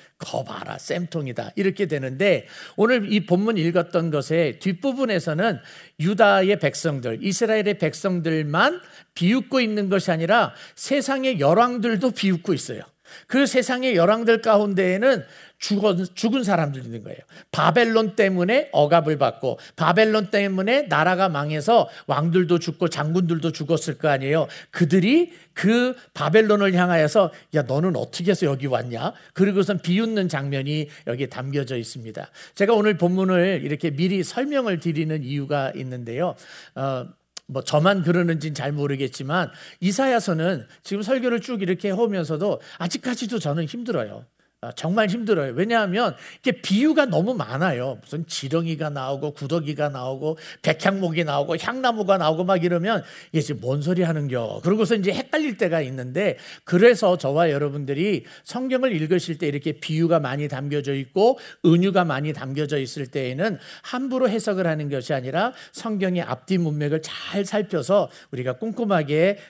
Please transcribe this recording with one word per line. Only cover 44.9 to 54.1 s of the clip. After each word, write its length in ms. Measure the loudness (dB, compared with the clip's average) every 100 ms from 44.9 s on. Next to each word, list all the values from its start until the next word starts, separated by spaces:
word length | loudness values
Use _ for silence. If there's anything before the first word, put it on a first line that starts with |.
| 2 2
힘들어요. 440 | 0 0 0 0
왜냐하면 640 | -2 0 0 0 0 -2 -4 -12 -6
이게 100 | -4
비유가 540 | -2 0 2 4 4
너무 300 | 2 2 0
많아요. 640 | -2 -4 -2 0 0 -4 -8
무슨 260 | -10 -10 -8
지렁이가 640 | -8 -4 -2 -2 -4 -6
나오고 460 | -6 -6 -4 -6
구더기가 560 | -8 -4 -4 -4 -4 -4
나오고 480 | -4 -8 -6 -6 -6 -10 -6
백향목이 640 | -2 0 0 0 -2 -2
나오고 340 | -2 -2 -2 -4
향나무가 580 | -4 -2 -2 0 2 2
나오고 280 | 2 0
막 200 | 0 0
이러면 400 | 2 0 0 -2 -6 -14 -6
"이게 100 | -4
지금 180 | -4 -4
뭔 220 | -4 -2
소리 200 | 0 0
하는겨?" 600 | 0